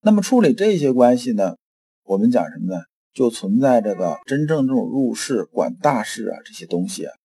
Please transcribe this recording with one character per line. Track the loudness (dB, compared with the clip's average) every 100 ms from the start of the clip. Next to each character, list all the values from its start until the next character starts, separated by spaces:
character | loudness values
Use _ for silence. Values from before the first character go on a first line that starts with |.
那 | 4
么 | 2
处 | 2 2
理 | 4
这 | 2 2 2
些 | 0
关 | 4 4 4
系 | 0
呢， | -2 -2 -4 _ _ _ _
我 | _ 0
们 | 2
讲 | 2 -2
什 | -6
么 | -6
呢？ | -6 -10 _ _
就 | -2 -2
存 | -2 -2 0
在 | 4 2
这 | 2 -4
个 | -4 -6 -4
真 | -2 0
正 | 0 0
这 |
种 | 0 -2
入 | -2 -2
世、 | -4 -4 -4
管 | -4 -4 -4
大 | -2 -2 -2
事 | -4 -8 -10
啊， | -10
这 | -14
些 | -20 -8
东 | -6 -6
西 | -8
啊。 | -12 -14